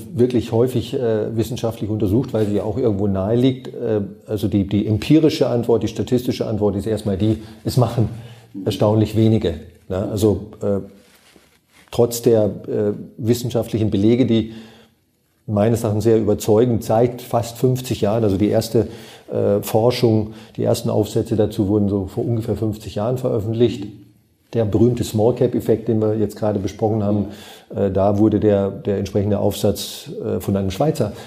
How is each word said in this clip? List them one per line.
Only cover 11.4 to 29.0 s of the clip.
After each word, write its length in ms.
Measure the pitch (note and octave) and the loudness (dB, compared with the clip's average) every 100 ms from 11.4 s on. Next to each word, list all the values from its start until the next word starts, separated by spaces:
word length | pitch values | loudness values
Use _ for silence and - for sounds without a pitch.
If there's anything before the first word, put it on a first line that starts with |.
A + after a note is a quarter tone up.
| _ _ _ _ _ | _ _ _ _ _
trotz 300 | - A#2 - | 0 0 2
der, 240 | B2+ A2+ | 4 4
äh, 480 | G#2 - - A#2+ G#2 G#2 - - | 2 -2 -6 -2 -2 -2 -10 -6
wissenschaftlichen 760 | A2+ A#2+ B2 A#2 A2 A2 G#2+ | -2 0 0 -4 -2 -2 0
Belege, 360 | G2+ G#2 A#2+ A#2 | 2 4 4 4
die 260 | A2+ G#2+ - - - _ _ _ _ _ _ - | 2 0 -8 -20 -20 _ _ _ _ _ _ -4
meines 360 | G#2 G#2+ A2+ | 2 2 2
Erachtens 220 | A#2 G#2+ | 0 0
sehr 140 | A2 A2 | 4 4
überzeugend 640 | G#2+ G#2 - G#2 B2 A2+ | 2 0 2 4 4 0
seit 380 | - A2 B2 - | 0 2 2 0
fast 340 | - A#2 A2+ - | -4 -4 -4 -2
fünfzig 460 | C3 B2+ - G#2+ | 0 0 -4 -2
Jahren, 200 | G#2 A2+ | 0 0
also 120 | G#2+ F#2+ | 0 2
die 140 | G#2 | 2
erste, 380 | G#2+ A2 A#2 G#2 - - - - | 2 0 0 0 -6 -18 -20 -8
äh, 300 | A2+ G#2 G2+ | -2 0 0
Forschung, 720 | G2+ A2+ A#2 A#2+ A#2+ A2 G#2+ - - - | 0 2 2 2 2 2 0 -10 -16 -6
die 80 | |
ersten 260 | A2+ A#2 A#2 | -2 -2 0
Aufsätze 440 | A2 G#2 A#2 A2 | -2 0 -2 -2
dazu 320 | G#2 G#2 - G2 | 0 -2 0 0
wurden 220 | G#2+ G2+ | 2 2
so 180 | G2+ F#2 | -2 -4
vor 180 | - A#2+ | -6 -4
ungefähr 300 | A2+ A2+ G#2 | -2 -2 -2
fünfzig 400 | A2 G#2 - - | -4 -4 -10 -6
Jahren 200 | A2 B2+ | -4 -2
veröffentlicht. 720 | B2+ B2 G2+ A2+ A#2+ G2 - - - _ _ _ _ | -2 -2 -2 2 2 2 -10 -14 -20 _ _ _ _
Der 100 | A#2 | -2
berühmte 400 | G#2+ G2+ A#2 A#2+ | 0 4 4 2
Small 300 | - A2 A2 | -2 2 2
Cap 200 | B2+ B2+ | 2 0
Effekt, 340 | A#2+ - A2 - | 0 0 0 2
den 120 | A2 | 0
wir 160 | G#2+ A2 | 0 0
jetzt 200 | G#2 - | -2 -2
gerade 220 | G#2+ G#2 | -2 -2
besprochen 460 | G2 - A2 A2 | -4 -2 -2 0
haben, 220 | G#2 G#2 F#2+ - - - - | 0 0 -2 -8 -20 -20 -14
äh, 160 | - G2+ | -4 -2
da 280 | F#2 G2 G2+ | 2 2 4
wurde 220 | A2 G#2 | 4 4
der, 300 | G#2+ G2+ G2 | 4 4 0
der 260 | - - | -4 -4
entsprechende 420 | G2 | -2